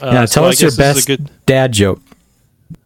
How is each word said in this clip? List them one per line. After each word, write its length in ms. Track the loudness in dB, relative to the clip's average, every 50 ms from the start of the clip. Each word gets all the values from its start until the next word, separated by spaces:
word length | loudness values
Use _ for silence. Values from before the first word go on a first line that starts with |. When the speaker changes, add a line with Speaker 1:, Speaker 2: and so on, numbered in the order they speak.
Speaker 1:
Uh, 120 | -4 -2 0
Speaker 2:
Now, 120 | 0 0
Speaker 1:
so 160 | 2 2 2
Speaker 2:
tell 40 | 2
Speaker 1:
I 20 | 2
Speaker 2:
us 100 | 2 2
your 100 | 2 0
Speaker 1:
guess 60 | 2
this 200 | 2 0 0 0 0
is 80 | -2
Speaker 2:
best 20 | -2
Speaker 1:
a 80 | -4
good 140 | -6 -6 -12 _ _ -2
Speaker 2:
dad 260 | 0 0 2 2 0 0
joke. 280 | 0 0 0 -2 -6 _ _ -20 _ _ _ _ _ _ _ _ _ _ -20 -20 -20 _